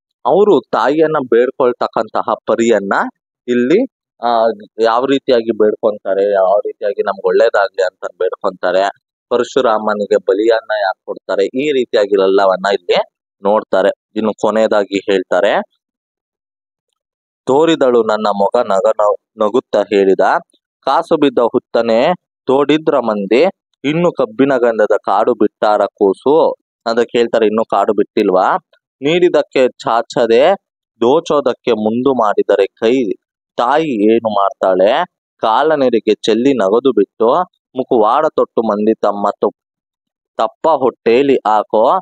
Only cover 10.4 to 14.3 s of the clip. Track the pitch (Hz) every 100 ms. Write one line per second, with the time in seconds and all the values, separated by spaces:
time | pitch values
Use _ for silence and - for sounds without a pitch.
10.4 | 110 110 - 107 95 - - 95 - 95
11.4 | 98 131 147 135 117 113 101 98 95 95
12.4 | 98 92 98 101 - 151 226 _ _ _
13.4 | 101 107 - 95 95 - _ 107 107